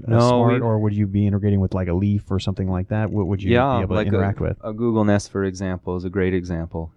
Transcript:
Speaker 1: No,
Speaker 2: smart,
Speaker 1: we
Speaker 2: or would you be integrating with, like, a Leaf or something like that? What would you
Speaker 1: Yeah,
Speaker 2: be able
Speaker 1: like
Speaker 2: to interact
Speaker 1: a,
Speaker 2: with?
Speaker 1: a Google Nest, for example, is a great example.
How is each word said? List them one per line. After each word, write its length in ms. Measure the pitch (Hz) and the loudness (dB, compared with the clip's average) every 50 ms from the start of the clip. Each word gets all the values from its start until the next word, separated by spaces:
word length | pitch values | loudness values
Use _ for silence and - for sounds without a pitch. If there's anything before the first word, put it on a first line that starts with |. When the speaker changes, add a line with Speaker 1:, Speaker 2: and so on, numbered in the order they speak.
| - | -4
Speaker 1:
No, 120 | 117 113 117 | 0 2 4
Speaker 2:
smart, 340 | 120 123 123 123 117 120 123 | 4 4 4 4 4 2 2
Speaker 1:
we 40 | - | 2
Speaker 2:
or 180 | 117 113 110 107 | 2 0 0 2
would 140 | 107 107 101 | 0 0 0
you 140 | 104 104 | 0 0
be 180 | 95 98 101 104 | 2 2 2 2
integrating 360 | 101 101 98 101 104 101 98 | 2 2 2 2 2 2 2
with, 120 | 95 92 - | 2 0 0
like, 140 | 92 92 | -2 -2
a 60 | - 85 | 0 0
Leaf 360 | 92 101 101 101 101 - - | 2 2 2 0 0 -2 -2
or 80 | 104 | -4
something 320 | 92 - 101 92 - 95 95 | -2 -2 -2 -4 -4 -4 -2
like 200 | 92 90 95 - | -2 -4 -4 -2
that? 200 | 110 107 110 98 | -2 -2 -2 -2
What 160 | - 104 95 | -2 -2 0
would 140 | 82 101 95 | 0 -2 -2
you 120 | 101 92 117 | 0 2 2
Speaker 1:
Yeah, 240 | 120 131 139 131 | 2 2 2 0
Speaker 2:
be 60 | 117 110 | 0 -2
able 120 | 92 92 | 0 -2
Speaker 1:
like 120 | 107 107 | -2 0
Speaker 2:
to 60 | 104 104 | 0 0
interact 260 | 95 98 98 98 - | 0 0 0 -2 -2
Speaker 1:
a, 40 | 80 | -2
Speaker 2:
with? 140 | 87 - - | -4 -4 -4
Speaker 1:
a 120 | - 110 110 | -8 -10 -6
Google 320 | 110 120 120 113 113 104 | -2 -2 0 2 2 2
Nest, 260 | 104 101 101 - - | 4 2 2 0 -2
for 140 | - 98 98 | -4 -2 -2
example, 500 | 95 92 92 98 92 92 90 - 92 90 | -2 -4 -4 -6 -6 -6 -6 -6 -6 -6
is 80 | 90 90 | -4 -4
a 60 | 92 | -4
great 240 | 90 98 92 92 92 | -2 0 0 2 0
example. 580 | 92 90 90 90 82 82 80 - 82 80 80 _ | -2 -2 -4 -6 -6 -6 -6 -8 -8 -10 -10 _